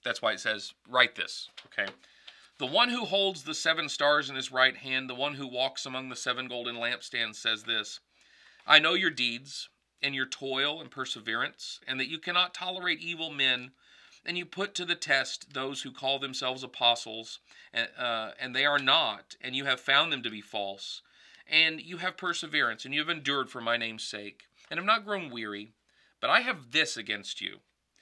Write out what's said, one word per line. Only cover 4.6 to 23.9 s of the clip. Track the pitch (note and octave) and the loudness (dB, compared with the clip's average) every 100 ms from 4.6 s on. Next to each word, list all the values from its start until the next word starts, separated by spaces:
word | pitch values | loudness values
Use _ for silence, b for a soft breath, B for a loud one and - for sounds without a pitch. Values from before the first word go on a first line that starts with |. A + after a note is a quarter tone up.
| C3 C3 | 4 4
hand, | C3 C3 C3 | -2 -4 -2
the | |
one | B2 C#3+ C#3 | -2 -2 -2
who | C3+ | -4
walks | B2 C3+ - C#3 | 0 0 -2 -6
among | C3 C3 | -6 -8
the | A#2 | -4
seven | B2+ B2 B2+ | -2 -2 -4
golden | B2 A#2+ A#2+ | -6 -6 -2
lampstands, | A#2 B2 - B2 A2+ G#2 | -2 -2 -4 -4 -4 -2
says | A2+ A2 G#2+ | -2 2 2
this, | A2+ G#2 - - b b b b b - | 2 0 -8 -16 b b b b b 8
'I | D3+ | 8
know | D#3+ F3+ | 8 4
your | F#3 | 2
deeds | C3 B2 A#2 C#3 - - _ _ _ | 2 0 -2 -8 -12 -14 _ _ _
and | C#3 C3+ | -6 -4
your | C3 | -6
toil | - C3+ C3 C#3+ D#3+ | -6 -4 0 -2 -4
and | C3+ | -10
perseverance, | C3+ B2+ A#2+ A2 A2+ C#3 - - - - | -10 -8 -8 -4 -2 -4 -6 -14 -12 -8
and | C3 | -6
that | C3+ | -4
you | D#3+ | -6
cannot | F3+ F3 F3+ - | -2 0 0 -4
tolerate | F#3 F#3 F3+ D#3+ | -8 -4 -2 -2
evil | E3 E3+ D#3+ | -4 -6 -6
men, | C#3+ C3+ B2 B2 b b b b b - | 2 4 2 -2 b b b b b -6
and | F3+ | -6
you | F3 | -6
put | F3+ G3+ F#3 | -4 -4 -2
to | |
the | F3 E3+ | -2 -2
test | D#3 C3+ B2+ - - | 2 2 2 -6 -8
those | C3+ C3+ C3+ | -6 -4 -6
who | C3+ | -10
call | C3 C3+ C3+ | -4 -2 -2
themselves | C3+ C3 C3 C3 | -4 -4 -4 -4
apostles, | B2 - A#2+ A#2+ A2 A2+ A2+ - B B B | -8 2 4 4 0 -10 -12 -16 B B B
and, | A#2 A#2 - | -4 -4 -2
uh, | B2 A2+ A2 - | -2 -2 -4 -6
and | B2+ | -4
they | B2+ C#3+ | 2 4
are | C#3+ | 4
not, | C3+ D#3+ B2+ G#2 - - | 6 4 4 -2 -10 -12
and | C3 C3 | -6 -2
you | |
have | C#3 B2+ | 0 0
found | - C#3 E3 | 4 4 4
them | C#3 | 0
to | A#2 | -4
be | G#2+ | -8
false. | - G#2+ G2 G2 - - B B B B - | -8 -6 -4 -6 -10 -12 B B B B 2
And | D#3 D#3+ D#3+ | 4 4 2
you | D#3+ F3 | -8 -6
have | F#3 - | -4 -2
perseverance, | F3+ E3 D#3+ D3+ B2 A2 | -2 -2 -2 2 2 0
and | C3 | -4
you | D3 | -2
have | D3+ | 0
endured | E3 C#3 C#3 B2+ | -2 0 0 -2
for | B2+ | -4
my | A2+ A#2 | 0 0
name's | A2+ | 0